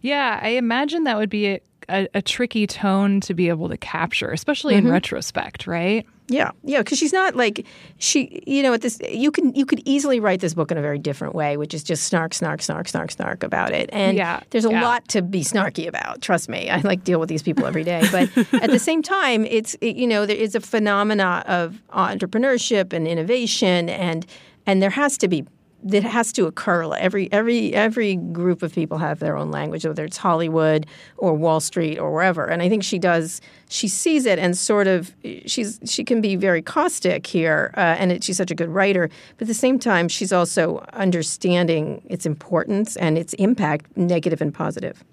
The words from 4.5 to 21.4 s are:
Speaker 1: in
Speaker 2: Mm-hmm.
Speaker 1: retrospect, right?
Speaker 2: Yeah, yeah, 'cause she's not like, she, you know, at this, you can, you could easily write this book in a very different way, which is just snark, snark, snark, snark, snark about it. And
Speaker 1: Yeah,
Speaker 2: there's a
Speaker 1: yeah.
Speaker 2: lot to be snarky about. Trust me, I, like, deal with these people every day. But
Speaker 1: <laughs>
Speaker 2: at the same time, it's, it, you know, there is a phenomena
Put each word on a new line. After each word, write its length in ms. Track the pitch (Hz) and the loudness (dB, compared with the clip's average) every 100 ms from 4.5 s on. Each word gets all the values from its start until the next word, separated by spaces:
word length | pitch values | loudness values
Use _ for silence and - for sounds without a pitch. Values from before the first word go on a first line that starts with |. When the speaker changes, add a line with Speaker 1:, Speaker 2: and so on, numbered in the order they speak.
| 294 294 | -2 4
Speaker 1:
in 100 | 202 | 6
Speaker 2:
Mm-hmm. 80 | 220 | 6
Speaker 1:
retrospect, 760 | 190 - - - - - - - | 4 0 -6 -6 -6 -6 -10 -6
right? 400 | 170 175 214 214 _ _ | -2 0 0 -2 _ _
Speaker 2:
Yeah, 200 | 247 - - | 0 0 -4
yeah, 200 | - 269 | -2 0
'cause 160 | 220 285 | 0 0
she's 140 | 302 | 2
not 220 | 370 381 240 | 2 2 2
like, 280 | 233 214 - - - - | 0 0 -10 -16 -20 -6
she, 460 | - 294 - - - | 0 0 0 -6 -2
you 160 | 277 | 2
know, 120 | 269 | 4
at 80 | 233 | 2
this, 180 | 247 220 - | 0 -4 -6
you 200 | - 277 | 0 2
can, 240 | 302 320 | 4 2
you 100 | 269 | 2
could 160 | 269 254 - | 2 0 2
easily 340 | 277 285 254 | 2 4 2
write 200 | 208 185 | 2 2
this 120 | 185 | 0
book 180 | 165 156 | 0 -2
in 60 | 165 | 0
a 60 | |
very 160 | 147 147 | -2 -2
different 360 | 147 135 - | -4 -4 -6
way, 220 | 170 151 147 | -2 -2 -2
which 160 | 147 | -4
is 100 | 156 | -8
just 220 | - 160 | -4 -4
snark, 300 | - 175 160 | 0 0 0
snark, 260 | - 147 151 | -4 -4 -4
snark, 260 | - - 175 | -4 -6 -4
snark, 240 | - - | -6 -6
snark 320 | - - - | -6 -8 -6
about 300 | - - - | -2 0 0
it. 160 | - - | -2 -4
And 200 | 214 196 | 0 2
Speaker 1:
Yeah, 260 | 196 175 170 - | 2 0 -4 -2
Speaker 2:
there's 160 | 233 220 | 0 2
a 40 | |
Speaker 1:
yeah. 120 | 226 | 2
Speaker 2:
lot 240 | 233 240 - | 2 0 0
to 140 | 220 | -2
be 180 | 175 196 | 0 -2
snarky 480 | 147 233 190 - 170 | 0 0 0 -2 -6
about. 320 | - - - | -6 -6 -8
Trust 300 | - 175 - | 0 0 0
me, 180 | - - | -6 -2
I, 120 | 175 | 0
like, 200 | 196 185 | 0 -2
deal 160 | 185 175 | 2 0
with 120 | 160 | 0
these 120 | 160 | -2
people 220 | 156 156 | -2 -2
every 180 | - 156 | 0 -2
day. 200 | 160 175 202 | -2 0 2
But 160 | 180 180 247 | 2 2 2
Speaker 1:
<laughs> 260 | 226 254 | 2 2
Speaker 2:
at 80 | 220 | 2
the 80 | 254 | 2
same 220 | - 320 | 2 -2
time, 440 | 311 392 320 226 220 | 0 0 2 0 0
it's, 280 | 226 226 - | -2 -4 -4
it, 160 | 240 214 | -4 -2
you 100 | 247 | 0
know, 200 | 220 208 | 0 0
there 100 | 208 | 0
is 180 | 214 | -2
a 60 | 220 | -2
phenomena 840 | 233 226 208 202 208 214 190 175 | -2 0 2 2 2 2 2 0